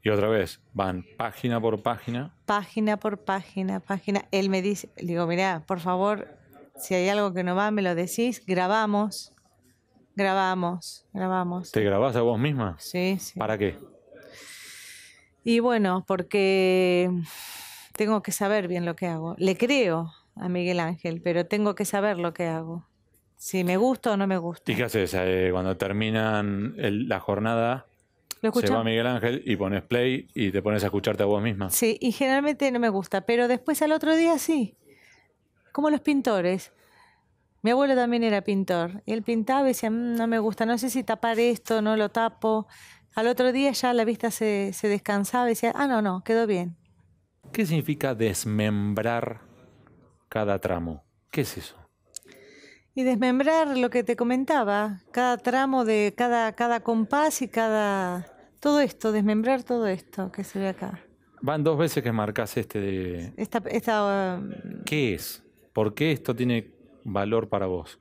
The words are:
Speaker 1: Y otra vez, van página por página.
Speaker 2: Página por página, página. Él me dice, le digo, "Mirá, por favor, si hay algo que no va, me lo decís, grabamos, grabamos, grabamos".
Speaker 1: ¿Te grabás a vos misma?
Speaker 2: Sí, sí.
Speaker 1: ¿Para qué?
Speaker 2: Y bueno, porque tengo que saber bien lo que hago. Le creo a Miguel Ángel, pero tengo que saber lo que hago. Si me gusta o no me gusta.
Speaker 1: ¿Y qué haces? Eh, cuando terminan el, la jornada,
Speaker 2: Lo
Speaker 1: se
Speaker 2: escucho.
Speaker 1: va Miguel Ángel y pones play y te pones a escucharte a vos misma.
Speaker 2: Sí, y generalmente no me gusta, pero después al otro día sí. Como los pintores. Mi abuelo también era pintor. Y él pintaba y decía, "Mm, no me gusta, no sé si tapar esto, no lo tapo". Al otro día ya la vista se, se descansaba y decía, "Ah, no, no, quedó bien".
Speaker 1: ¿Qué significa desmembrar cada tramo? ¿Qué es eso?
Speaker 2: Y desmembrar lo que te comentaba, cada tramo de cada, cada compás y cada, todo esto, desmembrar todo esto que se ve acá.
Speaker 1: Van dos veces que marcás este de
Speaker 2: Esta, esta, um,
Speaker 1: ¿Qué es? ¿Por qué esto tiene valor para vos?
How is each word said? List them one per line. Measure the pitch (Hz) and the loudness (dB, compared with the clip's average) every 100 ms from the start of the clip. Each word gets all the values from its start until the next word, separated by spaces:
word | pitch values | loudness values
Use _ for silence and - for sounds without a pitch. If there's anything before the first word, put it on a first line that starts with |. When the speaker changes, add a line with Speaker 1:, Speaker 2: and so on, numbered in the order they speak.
Speaker 1:
Y | 107 | 2
otra | 104 104 | 2 2
vez, | 110 90 - _ | 2 0 -6 _
van | 107 95 90 - - | -4 -2 -2 -10 -8
página | 117 - 127 117 | -8 -4 -2 0
por | 113 107 | 0 0
página. | 110 113 - 120 143 _ | -2 -4 -6 -8 -8 _
Speaker 2:
Página | - 208 185 - 214 208 | -4 -2 -2 -4 -2 -2
por | 214 202 | -4 -6
página, | - 190 180 - 190 196 | -4 -6 -6 -6 -4 -6
página. | - 196 - 202 - | -6 -6 -2 -4 -2
Él | 196 196 | -2 0
me | 190 | 0
dice, | 190 202 - - | 0 -4 -8 -10
le | 175 | -6
digo, | 170 170 | -2 -2
"Mirá, | 175 190 170 - | 0 0 -2 -6
por | 185 | -6
favor, | 175 180 202 208 - - _ - - - | -2 0 0 -2 -8 -18 _ -20 -20 -18
si | - | -4
hay | 185 185 | 0 2
algo | 202 202 | 0 0
que | 180 | -2
no | 180 185 | -2 0
va, | 208 | 0
me | 214 | 0
lo | 185 | 0
decís, | 170 175 - 240 226 - | -2 -2 -2 -2 -2 -2
grabamos, | 180 180 220 214 202 208 - - _ _ _ _ _ _ _ _ | 0 2 2 2 0 -2 -6 -16 _ _ _ _ _ _ _ _
grabamos, | - 196 190 190 185 175 175 - - _ | -2 0 2 2 0 -2 -4 -10 -18 _
grabamos". | 196 185 185 180 180 175 | -6 -2 0 -2 -4 -2
Speaker 1:
¿Te | - | 0
grabás | 104 98 131 120 | 2 4 2 2
a | |
vos | 117 113 | 2 2
misma? | 143 139 107 85 | 0 0 -4 -6
Speaker 2:
Sí, | - 175 185 190 | -8 -2 -2 -2
sí. | - - | -6 -6
Speaker 1:
¿Para | 110 107 | -2 0
qué? | 101 - - - _ - - - - - - - - - - - _ _ | 0 -2 -16 -20 _ -20 -20 -20 -20 -20 -20 -20 -20 -20 -20 -20 _ _
Speaker 2:
Y | 233 233 | 0 2
bueno, | 240 233 196 185 180 | 4 2 2 0 0
porque | 185 180 208 196 190 185 185 180 180 180 180 165 - - - - - - - | -4 0 2 4 4 4 4 4 4 2 0 -4 -12 -16 -16 -18 -20 -20 -4
tengo | 214 214 | 0 0
que | 202 | 0
saber | - 196 214 180 | -2 2 2 0
bien | 180 170 | -2 -2
lo | 165 | -4
que | 180 | -4
hago. | 160 165 - | -4 -6 -2
Le | 190 180 | 0 2
creo | 240 277 202 165 165 - _ - | 2 4 2 0 -4 -10 _ -10
a | 180 | -4
Miguel | 180 175 175 | -2 0 0
Ángel, | 165 170 175 165 | -2 -4 -6 -4
pero | 170 170 175 | -2 0 0
tengo | 208 208 | 0 0
que | 196 | 0
saber | 202 202 208 185 | -2 0 0 0
lo | 175 | -4
que | 165 170 | -2 -4
hago. | 160 160 165 - _ _ _ _ _ | -4 -6 -10 -12 _ _ _ _ _
Si | - 190 | -6 -2
me | 180 185 | 0 2
gusta | 247 262 240 | 2 2 0
o | 202 | 0
no | 196 | 0
me | 190 | 0
gusta. | 170 170 - | -4 -8 -4
Speaker 1:
¿Y | 113 | -2
qué | |
haces? | 120 110 90 | 0 0 0
Eh, | 92 92 92 92 | 0 0 2 2
cuando | 90 92 92 | 0 -2 -2
terminan | 98 101 110 110 110 107 104 101 104 - | -2 0 0 0 0 0 -2 -4 -6 -4
el, | 107 101 - | -2 -2 -2
la | 95 | -4
jornada, | - 101 110 117 117 131 - _ _ _ _ - | -2 -2 0 0 0 -2 -8 _ _ _ _ -4
Speaker 2:
Lo | 220 | -2
Speaker 1:
se | 240 | 0
Speaker 2:
escucho. | 104 | 2
Speaker 1:
va | 113 | 2
Miguel | 113 113 120 | 2 2 2
Ángel | 123 117 127 | 2 0 -2
y | - 98 | -2 0
pones | 95 98 | 0 -2
play | - 120 127 131 - | 0 0 2 0 -6
y | - 101 | -2 0
te | 98 | 0
pones | 98 107 | 0 0
a | 98 | 0
escucharte | 101 104 101 | 0 0 2
a | 101 | 2
vos | 104 | 2
misma. | 113 101 95 | 0 -2 -2
Speaker 2:
Sí, | - 226 226 | 0 0 2
y | 254 | -2
generalmente | - 262 269 285 294 277 | 0 2 2 0 0 0
no | 247 | 2
me | 233 | 0
gusta, | 196 180 190 | 0 -2 -4
pero | 190 233 240 | 0 2 2
después | 247 277 294 | 0 0 0
al | 302 | 2
otro | 311 311 320 | 2 2 4
día | 330 311 | 4 2
sí. | - 311 208 _ _ - _ _ _ _ _ _ _ | 0 0 0 _ _ -20 _ _ _ _ _ _ _
Como | - 302 | -2 2
los | 302 | 2
pintores. | 302 285 247 202 175 190 - _ _ _ _ _ _ _ _ _ | 2 2 2 2 2 -2 -6 _ _ _ _ _ _ _ _ _
Mi | 214 | 2
abuelo | 247 277 | 4 4
también | 254 240 233 | 4 2 2
era | 226 208 | 2 0
pintor. | 196 196 190 175 170 196 | 0 0 0 0 -2 -6
Y | - | -6
él | 220 | -4
pintaba | 214 233 214 269 | -2 -2 2 2
y | 269 | 2
decía, | 247 226 | 0 -2
"Mm, | 226 240 233 | -2 -2 -2
no | 226 | 0
me | 226 | 2
gusta, | 214 202 | 0 0
no | 226 240 | 0 0
sé | 247 | -2
si | 254 | -4
tapar | - 220 233 226 | -2 -2 0 2
esto, | 240 233 - 226 | 2 2 0 0
no | 214 220 | 2 2
lo | 208 | 0
tapo". | 233 226 226 220 220 214 - - - _ | 0 -2 0 0 0 -2 -14 -20 -20 _
Al | - 226 | -2 0
otro | 247 254 | 4 2
día | 254 277 | 4 2
ya | 247 254 | 2 2
la | 240 | 2
vista | 220 226 233 | 2 0 -2
se, | - 220 202 196 | 0 0 0 -2
se | 190 214 | -2 -2
descansaba | 202 - 202 202 254 247 | 0 0 0 0 2 2
y | |
decía, | 226 233 | 2 0
"Ah, | - 277 | 0 0
no, | 240 | 2
no, | 208 185 | 0 -2
quedó | - 226 226 | 0 0 2
bien". | 190 175 170 _ _ _ _ _ _ - | 0 -2 -8 _ _ _ _ _ _ -10
Speaker 1:
¿Qué | - 196 | -2 0
significa | 160 - 151 135 | 0 0 0 0
desmembrar | 117 113 92 107 107 107 104 101 101 110 117 117 113 - - - _ - - _ _ _ | 2 0 0 -2 0 2 0 0 0 0 -2 -4 -8 -16 -20 -20 _ -20 -20 _ _ _
cada | 110 104 98 | -2 0 0
tramo? | 92 87 85 78 _ _ _ | 0 -2 -4 -8 _ _ _
¿Qué | - | -4
es | 135 - | -4 -6
eso? | - - - _ _ - - - - - - - _ - | -14 -20 -20 _ _ -20 -20 -20 -20 -20 -20 -20 _ -2
Speaker 2:
Y | |
desmembrar | 254 240 254 254 277 320 302 262 | 0 2 2 2 4 4 2 0
lo | 247 | 0
que | 247 | 0
te | 233 | 0
comentaba, | 233 240 254 262 302 208 202 214 196 _ | 0 0 0 2 2 2 0 0 -6 _
cada | - 247 240 | 0 0 0
tramo | 247 254 269 262 | 0 0 2 2
de | 226 220 208 196 | 2 2 2 2
cada, | 247 240 226 | 0 2 0
cada | 220 240 233 | 0 0 0
compás | 233 226 214 285 311 302 | 0 0 2 2 2 0
y | 262 | -4
cada, | - 226 220 208 196 180 180 170 - - _ | 0 2 2 2 0 -2 -4 -8 -18 -20 _
todo | 294 294 | 2 4
esto, | 269 - 220 | 2 0 0
desmembrar | 214 208 214 226 262 | 2 2 2 2 0
todo | 240 240 220 | 0 -2 0
esto | 185 - - 185 | -2 -6 -8 -8
que | - | -8
se | 190 196 | -8 -4
ve | 190 | -4
acá. | 190 190 190 - _ _ _ | -4 -8 -10 -16 _ _ _
Speaker 1:
Van | 127 156 | -2 2
dos | 151 147 | 2 2
veces | - 143 | 2 0
que | 120 | 0
marcás | 113 104 104 110 - | 0 0 -2 -2 -4
este | 104 107 | -4 -4
de | 98 95 92 87 85 - | -2 -2 -4 -6 -10 -8
Speaker 2:
Esta, | 220 233 - | -6 -4 -2
esta, | 233 - 214 202 196 190 180 | -4 0 0 2 0 -2 -4
um, | - - - - | -8 -12 -14 -12
Speaker 1:
¿Qué | - 151 131 | -4 0 0
es? | 90 - - _ _ _ | -2 -8 -14 _ _ _
¿Por | - 107 | -2 -2
qué | 104 156 | 0 0
esto | 135 - 120 | 0 -2 -2
tiene | 123 120 - - - - | 0 0 -4 -18 -20 -14
valor | - 101 101 113 107 | -6 -2 0 0 0
para | 101 95 | -2 -2
vos? | 90 80 - | -4 -8 -18